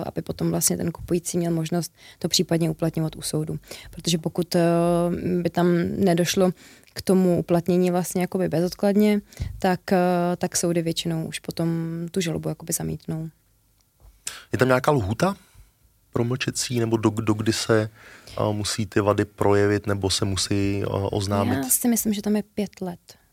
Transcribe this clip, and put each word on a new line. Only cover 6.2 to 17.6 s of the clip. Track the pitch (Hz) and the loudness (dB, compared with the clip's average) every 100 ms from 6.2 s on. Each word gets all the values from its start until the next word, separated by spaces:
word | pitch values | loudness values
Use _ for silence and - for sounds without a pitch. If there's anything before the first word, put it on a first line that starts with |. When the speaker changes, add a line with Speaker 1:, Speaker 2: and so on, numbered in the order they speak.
| 170 190 180 - - - _ | 2 2 2 0 -14 -20 _
Speaker 1:
k | - | -8
tomu | - 190 180 170 | 2 4 4 2
uplatnění | - 170 170 180 180 | 2 0 4 2 2
vlastně | 175 170 185 | 0 -2 -2
jakoby | 180 185 170 | -2 -2 -2
bezodkladně, | 160 175 - 202 202 208 208 - - - - | 0 -2 0 2 4 4 2 -2 -10 -8 -2
tak, | 190 180 - | 0 0 2
eh, | 185 180 175 175 175 | 2 4 2 0 -2
tak | 175 - | -2 -2
soudy | 170 170 | 0 0
většinou | 165 165 170 160 165 | 0 -4 -4 -4 -6
už | - | -8
potom | - 165 165 165 165 165 170 | -10 -4 -2 -2 -4 -6 -6
tu | 196 | -4
žalobu | 165 156 156 | -4 -4 -6
jakoby | 156 160 | -8 -8
zamítnou. | 170 160 160 - 160 160 _ _ _ _ _ _ _ - _ - - - | -6 -4 -8 -8 -8 -8 _ _ _ _ _ _ _ -20 _ -14 -14 -6
Speaker 2:
Je | 110 | 2
tam | 127 | 4
nějaká | 127 156 | 4 4
lhůta | 143 95 110 185 196 _ - - _ _ _ _ | 2 0 0 0 -2 _ -20 -20 _ _ _ _
promlčecí, | 120 117 127 - - - 120 | -4 -2 -2 -4 -6 -4 -2
nebo | 113 113 | 0 2
do, | 107 | 2
do | 107 110 | 0 -2
kdy | 107 110 | 0 0
se, | - | -2